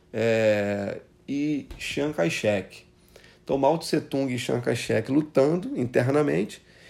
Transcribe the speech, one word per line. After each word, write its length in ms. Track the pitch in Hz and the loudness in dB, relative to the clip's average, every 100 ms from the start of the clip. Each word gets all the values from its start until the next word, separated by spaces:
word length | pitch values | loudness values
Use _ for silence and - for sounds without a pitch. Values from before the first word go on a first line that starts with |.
| _ | _
é, 880 | 113 113 113 110 104 101 101 98 - - _ - | -2 2 4 4 2 0 -2 -4 -6 -12 _ -8
e 400 | 143 147 143 - - | -4 -2 -4 -6 -12
Chiang 340 | - 143 151 | -8 -4 -4
Kai-shek. 720 | 151 165 - 107 101 - - - _ _ - - - | 0 -2 0 0 0 -4 -16 -20 _ _ -20 -20 -20
Então, 140 | - 135 | -4 2
Mao 220 | 135 165 | 2 2
Tse-tung 520 | - 156 - 139 135 | 0 -2 -2 -2 -2
e 80 | 123 | -4
Chiang 220 | - 127 | -2 -2
Kai-shek 500 | 123 123 - 110 110 | 0 -2 0 -2 2
lutando 720 | 143 156 - 143 180 254 247 | 0 2 2 4 2 -2 -4
internamente 800 | 123 127 123 143 143 160 214 - _ - - | 0 0 2 2 2 0 -2 -8 _ -20 -20